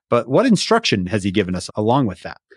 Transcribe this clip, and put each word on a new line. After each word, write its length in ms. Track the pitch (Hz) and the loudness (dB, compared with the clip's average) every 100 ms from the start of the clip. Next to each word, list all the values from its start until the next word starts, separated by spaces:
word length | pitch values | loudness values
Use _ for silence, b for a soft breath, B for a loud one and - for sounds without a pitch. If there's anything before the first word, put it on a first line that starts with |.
| - | -2
But 180 | 120 113 | -2 2
what 180 | 147 254 | 2 4
instruction 600 | 196 - 226 - 104 90 | 2 2 0 0 -2 -2
has 160 | 107 | -2
he 80 | 98 | -2
given 240 | 98 92 90 | 0 -2 -4
us 140 | - - | -8 -4
along 320 | 107 135 117 | 0 2 0
with 140 | 87 | -6
that? 180 | - - _ | -14 -16 _